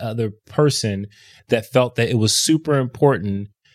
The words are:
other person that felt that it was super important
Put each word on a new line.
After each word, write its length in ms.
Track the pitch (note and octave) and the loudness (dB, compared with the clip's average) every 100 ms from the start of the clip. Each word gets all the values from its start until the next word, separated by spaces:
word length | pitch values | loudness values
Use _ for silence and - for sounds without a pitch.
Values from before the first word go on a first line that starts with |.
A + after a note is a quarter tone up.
other 300 | A#2 A#2 A2 G#2 - | -8 -6 -6 -8 -8
person 600 | - D3 - A2 G2 G2+ _ - - - | 0 0 0 -4 -4 -8 _ -20 -14 -2
that 180 | A#2 - | -2 0
felt 300 | C3 B2 - | 0 2 0
that 140 | A#2 | 0
it 80 | A#2+ | 2
was 160 | G#2+ | 0
super 440 | - - D#3+ D#3 C#3+ | 0 2 0 2 -2
important 720 | B2+ - C#3+ G#2 G2+ G2 G2+ _ _ | -2 0 2 2 -2 -6 -8 _ _